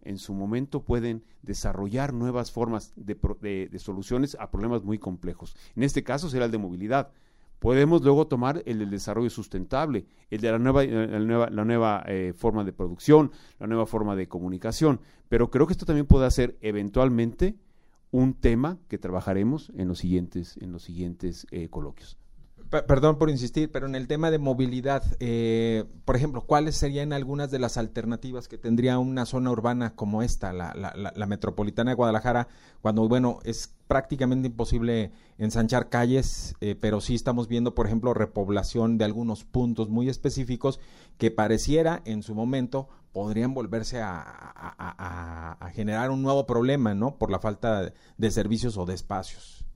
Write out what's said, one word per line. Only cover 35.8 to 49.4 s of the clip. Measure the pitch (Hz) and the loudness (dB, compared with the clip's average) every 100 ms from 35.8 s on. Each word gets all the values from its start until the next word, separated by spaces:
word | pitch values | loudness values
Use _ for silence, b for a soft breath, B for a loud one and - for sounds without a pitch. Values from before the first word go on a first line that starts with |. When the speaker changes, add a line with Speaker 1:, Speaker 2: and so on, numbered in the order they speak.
| 117 | 2
Speaker 2:
calles, | 120 120 131 127 - - - | 2 4 4 2 -2 -8 -6
eh, | 104 101 | -4 -2
pero | 110 104 | 0 0
sí | - | 0
estamos | 117 - 120 117 | -2 0 -2 0
viendo, | 120 120 | 0 0
por | - 107 | 0 0
ejemplo, | 113 123 | 2 2
repoblación | 113 107 - 98 101 - 117 113 113 | 2 0 0 0 0 0 2 2 2
de | |
algunos | 104 104 117 107 | 2 0 -4 -6
puntos | - 127 120 113 107 | -4 0 0 0 0
muy | 113 127 | 0 0
específicos | 127 135 131 127 127 135 - B B B - | 0 -2 -2 -4 -2 -2 -2 B B B -2
que | 110 | 0
pareciera | - 107 110 131 151 160 170 | 2 2 2 2 2 2 0
en | 113 107 | -4 -6
su | 104 | -6
momento | 107 117 135 123 135 135 b - | -4 -2 -2 -2 -4 -8 b -12
podrían | 95 104 107 127 | -8 -4 0 0
volverse | 135 107 113 107 123 | -2 -4 -4 -4 -6
a, | 107 87 | -6 -8
a, | |
a, | - - - - - - 180 - | -12 -16 -20 -16 -16 -12 -12 -10
a, | 90 87 85 82 82 | -10 -8 -10 -10 -12
a | 85 90 | -12 -10
generar | 113 104 107 131 | -6 -2 -2 -2
un | 135 | -2
nuevo | 135 139 139 | 2 2 2
problema, | 117 123 143 113 | 2 2 4 2
¿no? | 98 123 - | 2 -2 -2
Por | 101 | -2
la | 95 | 0
falta | 110 101 117 107 87 b b - | -2 -2 0 0 -2 b b -2
de | 107 | 0
servicios | 104 101 110 120 101 | 2 0 0 -2 -2
o | 90 | -4
de | |
espacios. | 92 - 101 95 - | -6 -6 -8 -8 -12